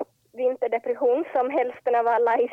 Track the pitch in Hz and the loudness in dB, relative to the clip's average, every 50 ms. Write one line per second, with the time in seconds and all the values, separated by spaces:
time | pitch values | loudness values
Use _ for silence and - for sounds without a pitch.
0 | - _ _ _ _ _ - 233 254 254 262 - 247 226 226 233 - 254 233 - | -2 _ _ _ _ _ -6 -2 -2 0 0 0 -2 -2 -2 -4 -2 -4 -4 0
1 | 277 240 247 302 349 - - 262 247 262 285 262 240 247 - - - 254 240 233 | 2 2 2 2 0 -2 -2 -2 0 0 0 -2 -2 -2 -6 -6 -2 0 0 2
2 | 233 233 233 226 240 226 233 240 240 - | 2 2 2 2 2 2 2 2 0 -2